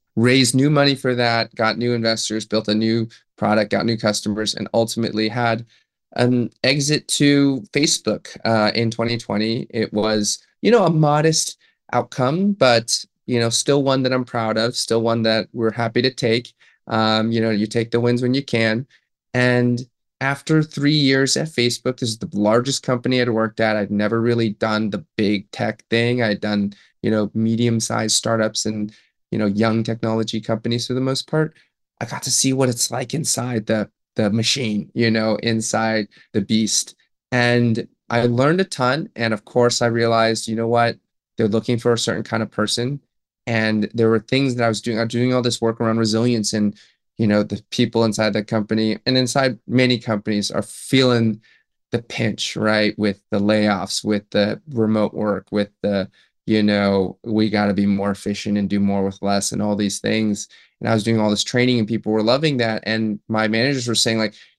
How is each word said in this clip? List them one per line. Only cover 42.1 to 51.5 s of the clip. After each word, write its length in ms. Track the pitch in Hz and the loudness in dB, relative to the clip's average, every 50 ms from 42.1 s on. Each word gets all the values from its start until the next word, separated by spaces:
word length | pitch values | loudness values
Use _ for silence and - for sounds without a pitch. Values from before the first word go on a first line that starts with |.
| 92 90 104 | -4 -4 -4
kind 180 | - 113 110 | -4 -4 -4
of 80 | 110 104 | -4 -4
person. 500 | - - 107 104 - - 120 131 143 139 _ _ _ _ _ _ _ _ _ | -4 -4 -2 -2 -2 -4 -4 -6 -6 -8 _ _ _ _ _ _ _ _ _
And 440 | 123 117 110 110 110 107 107 104 - - | -2 0 0 2 2 0 0 -2 -2 0
there 140 | 117 113 113 | 2 2 4
were 120 | 113 110 | 2 0
things 340 | 107 - 131 135 139 135 120 | 0 0 0 0 2 0 0
that 100 | 123 117 | 0 0
I 40 | 117 | 0
was 120 | 110 104 | 0 -2
doing. 180 | - 120 113 110 | -4 -4 -2 -2
I'm 80 | 117 113 | -2 -2
doing 240 | 123 120 123 127 | 0 0 0 2
all 100 | 127 127 | 2 0
this 180 | 120 120 117 - | 0 0 -2 0
work 200 | 113 113 113 - | -2 -2 0 0
around 180 | 117 113 113 113 | 0 0 2 2
resilience, 540 | 113 107 107 110 120 123 120 110 104 - | 0 0 2 2 2 2 0 0 -2 -2
and, 260 | - 107 104 104 - - - _ _ _ _ _ _ - | 0 0 0 0 -2 -6 -20 _ _ _ _ _ _ 0
you 80 | 117 | 2
know, 160 | 104 104 104 | 2 4 2
the 180 | 104 104 104 101 - _ | 2 0 -4 -8 -8 _
people 340 | - - 123 117 - 117 113 | 0 0 0 2 2 2 2
inside 280 | 110 104 - 110 107 | 2 2 0 0 0
the 120 | 101 110 104 | 0 -2 -4
company 540 | - 113 110 104 - 110 110 110 110 107 - _ | -2 -2 -2 -2 0 -2 0 0 0 -2 -2 _
and 140 | - 127 127 | 0 0 0
inside 400 | 127 123 - 139 135 131 113 - _ | 0 0 0 0 0 0 -2 -4 _
many 320 | - 120 127 127 127 123 117 | 0 2 2 4 4 2 -2
companies 520 | - 117 110 101 - 110 107 104 98 - | -2 -4 -4 -4 -2 -2 -2 -2 -2 -2
are 120 | - - | -4 -6
feeling 800 | 107 - - - - - 135 131 131 127 123 117 117 113 104 - _ _ | -6 -6 -14 -18 -4 0 2 4 4 4 4 2 2 0 -2 -4 _ _